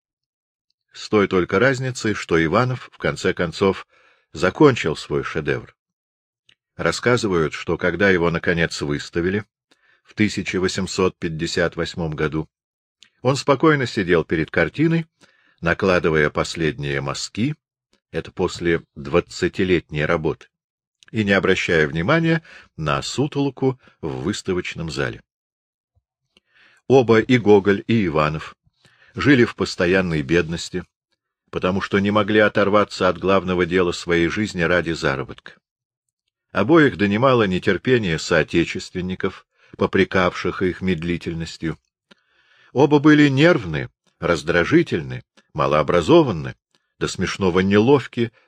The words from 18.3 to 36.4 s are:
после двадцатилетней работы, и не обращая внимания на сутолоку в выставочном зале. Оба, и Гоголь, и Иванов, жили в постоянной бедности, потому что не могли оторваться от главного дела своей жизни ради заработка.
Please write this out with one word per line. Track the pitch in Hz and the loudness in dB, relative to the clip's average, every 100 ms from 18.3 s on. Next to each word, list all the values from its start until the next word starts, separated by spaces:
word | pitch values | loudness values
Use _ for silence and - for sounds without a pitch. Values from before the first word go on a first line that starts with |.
после | - 90 - 85 82 - | -4 -4 -2 -2 -2 -4
двадцатилетней | - 69 85 - - 87 - 92 85 - 76 | -16 -2 -2 -2 -4 -4 -2 0 0 -2 -4
работы, | 76 85 78 65 - _ _ _ _ _ _ | -2 -2 -2 -6 -12 _ _ _ _ _ _
и | 110 | -4
не | 101 | 2
обращая | 98 87 92 - 82 76 | 2 2 0 0 2 2
внимания | 78 95 165 165 165 - - - - | 0 0 0 2 -2 -4 -20 -20 -8
на | 80 143 | -4 -4
сутолоку | - - 147 143 139 - 131 127 _ _ | -4 -4 -4 -4 -6 -2 -4 -4 _ _
в | 76 65 | -10 -6
выставочном | 76 104 - 90 - 82 82 | -6 -6 -4 -6 -6 -8 -8
зале. | 71 64 55 _ _ _ _ _ _ _ _ _ _ _ _ _ _ _ _ - | -6 -6 -8 _ _ _ _ _ _ _ _ _ _ _ _ _ _ _ _ 2
Оба, | 131 113 113 | 4 6 4
и | 110 123 | 4 4
Гоголь, | 101 104 95 98 - | 6 6 6 0 0
и | 113 90 | 0 0
Иванов, | 76 76 78 - - _ _ _ _ _ | 0 0 -2 -10 -18 _ _ _ _ _
жили | - 87 135 | -2 2 4
в | 113 | 4
постоянной | - 92 - 87 95 90 78 | 0 -6 -2 0 2 0 -2
бедности, | 67 85 80 85 - 90 - _ _ _ _ _ _ | 0 0 0 -6 -8 -10 -12 _ _ _ _ _ _
потому | - 92 95 | -6 -4 -2
что | - 101 | -2 0
не | 101 | 0
могли | 107 101 107 | 0 2 2
оторваться | 104 107 98 104 98 - 92 | 2 2 2 2 0 0 -2
от | 82 | 0
главного | 90 98 90 90 82 | 0 0 0 -2 0
дела | 90 87 | 0 0
своей | - 87 85 82 | -4 -2 0 0
жизни | 104 107 90 | -2 -6 -2
ради | 82 87 82 | 0 0 -2
заработка. | 78 78 67 65 - - - _ _ _ _ _ _ _ _ | -4 -4 -4 -8 -14 -20 -20 _ _ _ _ _ _ _ _